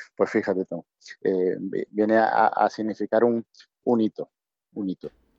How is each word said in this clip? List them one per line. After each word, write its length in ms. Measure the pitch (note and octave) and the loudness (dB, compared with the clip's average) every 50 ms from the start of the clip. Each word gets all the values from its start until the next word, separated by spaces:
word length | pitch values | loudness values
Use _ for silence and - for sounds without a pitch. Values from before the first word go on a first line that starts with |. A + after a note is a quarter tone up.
| - - _ | -20 -10 _
pues 140 | - G2+ - | -2 -2 0
fíjate 360 | - A2 G2+ G#2+ F#2 F#2 F#2 | 0 0 0 0 -2 -2 -4
tú, 200 | - F2 E2+ - _ _ _ - - - - | -6 -8 -12 -12 _ _ _ -20 -20 -14 -6
eh, 360 | - - F#2+ F#2 F#2 F#2 - - | -2 -2 0 0 0 0 -2 -4
vi-, 280 | F#2+ F#2+ F#2+ F#2 - - | -6 -6 -6 -8 -8 -4
viene 260 | - G#2 G#2+ G#2 A2+ | -2 0 2 4 4
a, 100 | A2 A2 | 4 4
a, 200 | - - - A2 | 4 4 4 2
a 220 | - - - G#2+ G#2 | 2 2 2 0 0
significar 540 | - - G#2+ A2 G2+ - G#2 - A2 A2 A#2 | 0 -4 -6 -6 -6 -6 -4 0 2 2 4
un, 220 | A#2+ A#2 A#2 A2 _ _ - - _ _ _ _ | 2 2 0 -4 _ _ -20 -20 _ _ _ _
un 180 | C3 A#2+ A2+ | 0 2 2
hito, 280 | A2 G#2 - - D2 - _ _ _ _ _ _ _ _ _ | 2 0 -2 -6 -12 -12 _ _ _ _ _ _ _ _ _
un 160 | A2 G2+ F#2 | -8 -6 -6
hito. 200 | F2 - - - - _ _ _ _ | -8 -8 -12 -18 -18 _ _ _ _